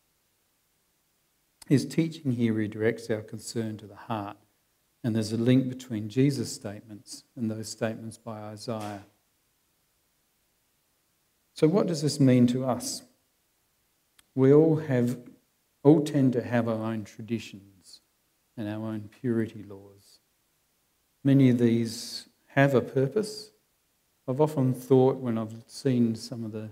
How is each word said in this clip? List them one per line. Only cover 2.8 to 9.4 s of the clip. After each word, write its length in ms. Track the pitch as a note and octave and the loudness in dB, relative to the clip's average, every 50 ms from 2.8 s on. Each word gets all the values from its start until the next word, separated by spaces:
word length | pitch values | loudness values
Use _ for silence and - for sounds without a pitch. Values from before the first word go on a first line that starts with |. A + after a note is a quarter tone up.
| G#2+ A2+ - - - - | 0 0 0 -2 -4 -6
our 120 | A2+ G#2+ | -6 -6
concern 560 | G#2+ - - G#2+ - - - A#2+ A2+ A2 A2 G#2+ | -6 -8 -14 -14 -14 -10 -6 -6 -6 -6 -8 -10
to 100 | - G2+ | -14 -16
the 80 | G2 | -20
heart, 420 | - - - A#2 G#2+ G2+ G2+ G#2 - _ _ _ _ _ _ _ _ _ _ _ _ - | -16 -10 -8 -8 -6 -8 -10 -12 -16 _ _ _ _ _ _ _ _ _ _ _ _ -6
and 120 | A#2+ A2 | -4 -2
there's 180 | A2+ G#2+ G2+ A2+ | -2 -2 -4 -4
a 40 | A2+ | -2
link 300 | A#2 B2 B2+ C3 B2+ B2+ | 2 4 4 4 4 0
between 420 | B2 - - - A#2 G#2 G#2+ G#2+ | -4 -10 -10 -10 -8 -8 -8 -4
Jesus' 440 | - C3 C3 D3 C3+ A#2+ A2 - - | -2 0 2 2 0 -2 -4 -6 -8
statements 680 | - - G#2 G2+ G#2+ - G#2+ G#2 G2+ - - - - - _ _ | -10 -12 -12 -12 -14 -16 -18 -20 -20 -18 -20 -20 -20 -20 _ _
and 160 | C3 A#2 A2 | -8 -6 -6
those 160 | A2 A2 A2 G#2 | -6 -6 -10 -12
statements 500 | - - A#2+ A2 A2 A2 A2+ A2+ A2 - | -10 -6 -6 -6 -6 -8 -12 -14 -16 -16
by 220 | _ A#2 A2 G#2+ | _ -14 -14 -14
Isaiah. 640 | G#2+ G#2+ G#2+ G#2 - - A2+ A2 G#2+ G#2 G#2 G2+ G2 - _ _ _ _ _ _ | -14 -14 -16 -14 -10 -10 -8 -8 -8 -10 -10 -12 -16 -20 _ _ _ _ _ _